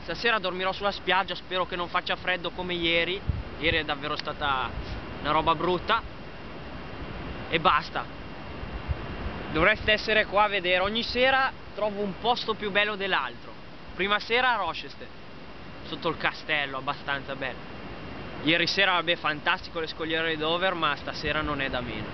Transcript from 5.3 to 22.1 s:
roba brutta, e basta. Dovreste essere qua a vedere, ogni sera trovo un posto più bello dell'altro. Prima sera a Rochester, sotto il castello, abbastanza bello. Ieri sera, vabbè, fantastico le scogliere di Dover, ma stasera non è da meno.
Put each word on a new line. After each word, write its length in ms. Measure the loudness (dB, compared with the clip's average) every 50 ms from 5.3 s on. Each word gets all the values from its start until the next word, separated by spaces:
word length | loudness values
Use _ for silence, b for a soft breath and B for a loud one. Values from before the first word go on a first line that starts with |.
roba 220 | 4 4 6 4 4
brutta, 480 | 4 4 2 2 2 2 2 2 2 2 -4 -10 -10 -12 -12 -12 -12 -12 -10 -10 -10 -10 -10 -10 -10 -10 -10 -8 -8 -8 -8 -8 -8 -8 -8 -8 -8 -6 -2
e 100 | -2 4
basta. 460 | 6 6 6 6 2 0 -4 -4 -6 -6 -8 -10 -10 -10 -10 -10 -10 -10 -8 -8 -8 -6 -6 -8 -2 -2 -4 -4 -2 -8 -8 -6 -6 -6 -6 -6 -8 -4
Dovreste 400 | 0 4 4 4 4 4 4 2
essere 340 | 2 2 4 4 4 4 4
qua 180 | 4 4 4 4
a 40 | 4
vedere, 320 | 4 0 2 4 4 4
ogni 240 | 4 2 2 0 -2
sera 480 | 0 2 4 4 6 6 6 4 2 -2 -6 -12 -10 -4
trovo 260 | -2 0 0 0 0
un 180 | -2 -2 -2 0
posto 360 | 2 2 2 2 2 -2 -2
più 160 | -2 -2 0
bello 240 | 2 4 4 4 2
dell'altro. 560 | -2 0 0 0 0 0 -2 -8 -10 -12 -12 -12 -12 -12 -14 -14 -14 -14 -12 -4
Prima 240 | -2 0 2 2 0
sera 340 | 2 2 2 4 4 4 2
a 40 | 2
Rochester, 500 | 0 -2 -4 -6 -8 -10 -12 -12 -14 -14 -14 -14 -14 -14 -14 -14 -14 -14 -14 -14 -14 -12 -12 -12 -10 -10
sotto 200 | -8 -2 -2 -2
il 80 | -2 2
castello, 600 | 2 0 0 0 -2 0 2 2 2 0 -2 -4
abbastanza 580 | -2 -2 -4 -2 -2 -2 -2 -2 -2 -6 -6
bello. 240 | -4 -4 -6 -6 -6 -10 -10 -10 -10 -10 -10 -10 -8 -10 -10 -8 -8 -8 -8 -8 -2 2
Ieri 240 | 4 4 4 4 2
sera, 260 | 4 4 6 6 6
vabbè, 220 | 4 4 2 0
fantastico 640 | 2 2 0 0 2 2 2 2 2 0 -6 -4 -4
le 80 | -4 -4
scogliere 440 | -4 -4 -2 0 0 0 2 0
di 60 | 0 0
Dover, 360 | 2 0 2 2 2 2 2
ma 220 | 2 2 2 2
stasera 460 | 0 -4 -6 -6 -4 -2 0 0 0
non 200 | 0 0 0 0
è 80 | 0 0
da 100 | 0 -2
meno. 240 | -2 -2 -4 -6 -6 -6